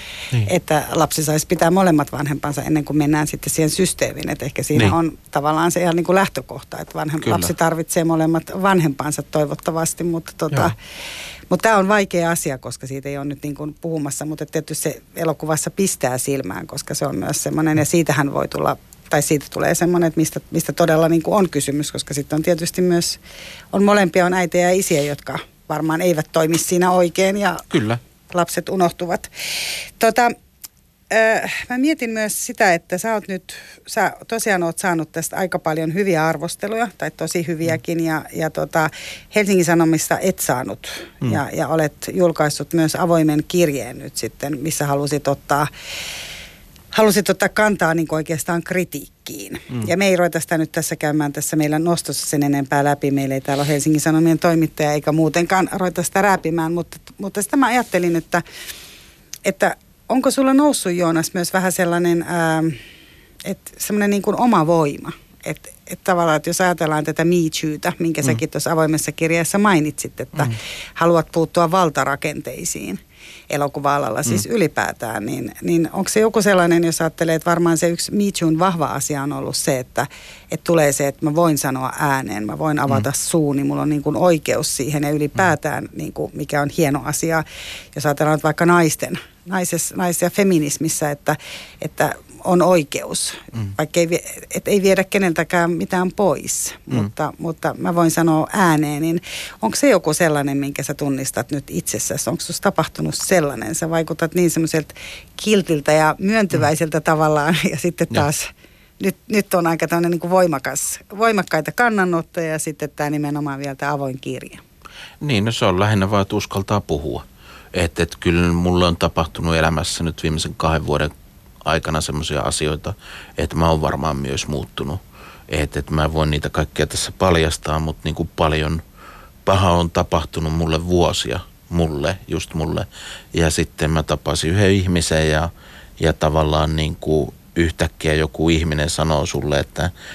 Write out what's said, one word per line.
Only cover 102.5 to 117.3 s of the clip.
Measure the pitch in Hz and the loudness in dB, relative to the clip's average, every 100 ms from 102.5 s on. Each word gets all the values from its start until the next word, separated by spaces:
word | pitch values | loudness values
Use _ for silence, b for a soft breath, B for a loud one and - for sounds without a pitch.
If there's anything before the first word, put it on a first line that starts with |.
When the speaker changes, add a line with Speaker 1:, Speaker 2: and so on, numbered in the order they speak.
| 170 | -2
Speaker 2:
tapahtunut | 202 190 156 - 156 - | -2 0 -2 -2 -4 -4
sellainen? | - 185 147 123 107 175 | 2 2 2 -2 -6 -4
Sä | 160 | -2
vaikutat | 165 160 160 165 175 | 0 -2 -2 -2 2
niin | 175 | 2
semmoiselta | 160 160 160 151 - B B B - | 2 0 0 -4 -12 B B B -8
kiltiltä | 208 208 - 151 139 | 2 2 2 0 4
ja | 151 156 - | 4 4 2
myöntyväiseltä | 196 220 196 170 147 156 160 156 | 0 2 2 2 2 2 0 0
Speaker 1:
Mm. | |
Speaker 2:
tavallaan, | 160 156 156 151 147 160 | 2 2 4 4 2 2
<laughs> | - | 0
ja | 139 | -2
sitten | 175 - 170 | -4 -2 -2
Speaker 1:
Joo. | 113 | 2
Speaker 2:
taas | 147 - - - b b b b | 0 0 -6 -12 b b b b
nyt, | 190 - - | -4 -4 -2
nyt | 214 196 | -2 2
on | 185 170 | 2 2
aika | 165 160 | 0 0
tämmönen | 170 170 | 0 0
niinku | 170 170 | 0 2
voimakas, | 185 180 139 131 143 - - - 196 | 4 4 2 -4 -6 -6 -10 -12 0
voimakkaita | 226 208 170 156 151 | 2 2 0 -2 -2
kannanottoja | - 240 214 185 170 160 - 165 | 0 2 2 2 0 -2 -6 -4
ja | 156 | -4
sitten | 160 147 147 - | -6 -6 -8 -4
tää | 147 | -2
nimenomaan | 151 147 147 147 139 | -2 -2 -4 -4 -6
vielä | 143 135 | -8 -6
tää | 143 | -4
avoin | 147 135 131 | -2 -4 -6
kirja. | 135 127 - - - _ B B B B | -8 -10 -12 -20 -20 _ B B B B
Speaker 1:
Niin, | 147 110 110 | -2 0 0
no | |
se | 113 113 | 2 2
on | 90 | 4
lähinnä | 104 107 95 | 2 2 2
vaan, | 101 | 2
että | 95 104 | 0 -2
uskaltaa | - 98 92 104 | -4 -6 -2 -2
puhua. | - 76 76 60 - | -2 -4 -4 -8 -10